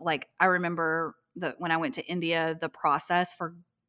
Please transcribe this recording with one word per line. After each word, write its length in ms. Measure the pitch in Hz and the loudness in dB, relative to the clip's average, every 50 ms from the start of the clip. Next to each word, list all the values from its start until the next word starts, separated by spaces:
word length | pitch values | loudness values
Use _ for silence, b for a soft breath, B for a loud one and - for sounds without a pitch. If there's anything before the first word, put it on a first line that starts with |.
like, 280 | 165 170 156 131 - - _ - | -2 0 0 0 -2 -6 _ 2
I 60 | 185 | 4
remember 720 | 185 180 180 180 170 175 165 165 160 160 165 165 151 - _ _ _ - | 4 4 4 2 0 0 0 0 0 0 0 -2 -4 -6 _ _ _ -10
the, 180 | 175 175 139 - - | -6 -6 -6 -4 -4
when 120 | 175 165 | -2 0
I 40 | 165 165 | 0 2
went 160 | 165 139 - | 0 0 -4
to 120 | 170 - | -4 -6
India, 500 | - 175 175 170 165 170 165 160 160 160 165 | -4 -4 -2 0 0 2 2 2 0 -2 -2
the 80 | 165 160 | -4 -6
process 680 | - - - 156 143 156 - - 175 175 180 - - | -4 0 0 2 2 2 2 2 2 2 2 0 -2
for 220 | - 175 165 175 175 - _ _ _ _ | -6 -8 -8 -10 -12 -20 _ _ _ _